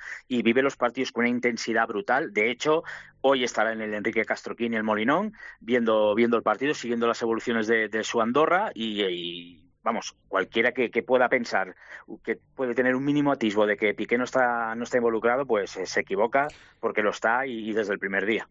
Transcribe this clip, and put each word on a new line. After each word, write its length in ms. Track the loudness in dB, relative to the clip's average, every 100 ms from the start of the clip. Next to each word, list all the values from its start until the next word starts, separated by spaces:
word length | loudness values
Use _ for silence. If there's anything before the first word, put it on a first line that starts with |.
| -8 -14 -4
y 140 | 0
vive 200 | 2 4
los 140 | 2 0
partidos 340 | -2 -2 -4
con 120 | 0
una 40 | 0
intensidad 560 | 2 0 -2 -2 0 0
brutal. 460 | -2 0 0 0
De 180 | 0 0
hecho, 340 | 0 0 0 -2 -16 -18 _
hoy 240 | 2 4
estará 300 | 2 0 0
en 80 | -2
el 100 | -4
Enrique 320 | -4 -2 -2
Castro 320 | -2 -4 -6 -4
Quini, 200 | -2 -2
el 60 |
Molinón, 520 | 0 0 2 0 0 -8 -20 -12
viendo, 540 | 0 2 4 4 4
viendo 240 | 4 4 4
el 40 |
partido, 300 | 2 0 0
siguiendo 340 | -2 -2 0 0
las 140 | 0
evoluciones 460 | -2 -2 -2 -2 2
de, 220 | 2 0
de 120 | -2
su 180 | -2 0
Andorra 480 | 2 2 4 2 0
y, 280 | -4 -4 0
y, 560 | -2 -2 -8 -10 -14 -20 _ _
vamos, 340 | -4 -4 -6 -16 -4
cualquiera 440 | -2 0 0 0
que, 180 | 0 -2
que 120 | -2
pueda 260 | 2 2 4
pensar 460 | 2 0 -2 -2 -8 -20 -20 -18 -12
que 160 | -6 -8 _
puede 200 | -6 -2
tener 200 | 2 2 2
un 80 |
mínimo 260 | 2 2 2
atisbo 340 | 2 0 2 2
de 100 | 2
que 160 | 0
Piqué 240 | -2 -2 -2
no 80 |
está, 500 | 0 0 2 0 -4
no 100 | -6
está 120 | -2 0
involucrado, 480 | 2 2 0 0
pues, 320 | 0 -2 -2 -6
eh, 80 |
se 160 | -6 -4
equivoca 480 | -2 0 0 0 -2 -6 -20 -6
porque 220 | -4 0
lo 80 | -2
está 360 | 0 0 0 -2
y, 220 | -6 -4
y 40 |
desde 180 | -2 -2
el 60 | -2
primer 260 | -2 -2
día. 240 | 0 -2 -4